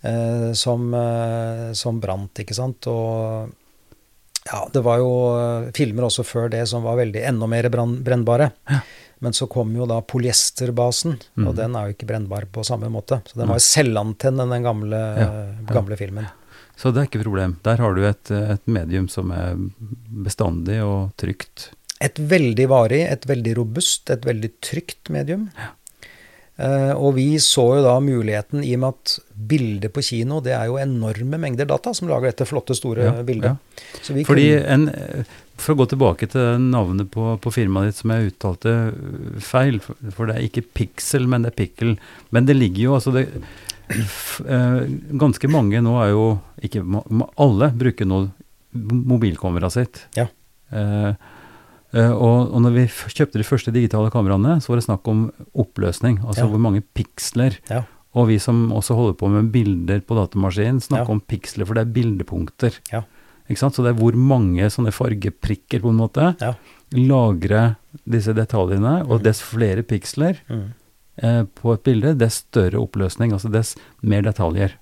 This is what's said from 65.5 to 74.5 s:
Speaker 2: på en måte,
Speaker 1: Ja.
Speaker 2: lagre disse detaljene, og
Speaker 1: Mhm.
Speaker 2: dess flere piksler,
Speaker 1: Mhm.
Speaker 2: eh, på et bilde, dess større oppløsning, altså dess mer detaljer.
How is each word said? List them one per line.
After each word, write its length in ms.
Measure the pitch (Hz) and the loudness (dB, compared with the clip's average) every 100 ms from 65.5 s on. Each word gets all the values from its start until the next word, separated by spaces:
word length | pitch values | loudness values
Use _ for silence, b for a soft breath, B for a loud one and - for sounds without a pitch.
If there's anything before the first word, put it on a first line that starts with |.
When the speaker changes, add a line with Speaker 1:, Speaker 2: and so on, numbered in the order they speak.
| 104 _ 123 | -6 _ -2
Speaker 2:
på 80 | 113 | 2
en 80 | 113 | 2
måte, 360 | 113 - 160 175 | 2 2 2 2
Speaker 1:
Ja. 140 | 117 117 B B _ | -4 -6 B B _
Speaker 2:
lagre 840 | 127 131 135 117 92 85 104 117 110 _ - - | 2 4 4 4 2 2 4 2 0 _ -20 -2
disse 240 | 117 104 | 0 2
detaljene, 680 | 110 110 113 90 95 110 165 151 | 0 0 0 2 2 2 0 2
og 120 | 117 | 2
Speaker 1:
Mhm. 20 | |
Speaker 2:
dess 160 | 107 107 | 4 2
flere 400 | - 113 113 95 | -4 0 0 0
piksler, 560 | - 107 - - 160 175 - | -2 -4 -4 -2 -2 -2 -6
Speaker 1:
Mhm. 240 | 117 101 120 _ _ _ - | -8 -8 -12 _ _ _ -4
Speaker 2:
eh, 240 | 117 117 107 | 0 2 0
på 200 | - 120 | -2 0
et 80 | 110 | 0
bilde, 320 | - 120 123 156 | 2 2 2 2
dess 260 | 113 - - | 2 0 -2
større 280 | - 92 - | 2 2 2
oppløsning, 520 | 110 - 95 - 120 | -4 -2 -4 0 0
altså 180 | 101 107 | 0 0
dess 240 | 107 110 - B B | 0 -2 -6 B B
mer 200 | 113 104 | 0 2
detaljer. 500 | 104 104 90 | 0 0 0